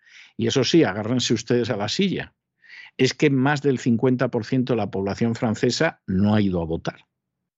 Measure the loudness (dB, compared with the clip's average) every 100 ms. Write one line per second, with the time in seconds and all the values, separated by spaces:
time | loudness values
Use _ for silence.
0 | _ -20 -14 -4 -2 0 4 4 4 0
1 | -2 -2 0 -2 0 0 0 -4 -4 -2
2 | -2 -2 -8 _ _ _ -20 -20 -10 0
3 | 0 2 2 4 2 2 0 0 0 2
4 | 2 0 0 -2 -2 -2 0 -2 -2 -4
5 | -4 -2 -2 0 -2 0 0 0 -2 -4
6 | -4 0 2 2 2 -2 -4 -6 -6 -12
7 | _ _ _ _ _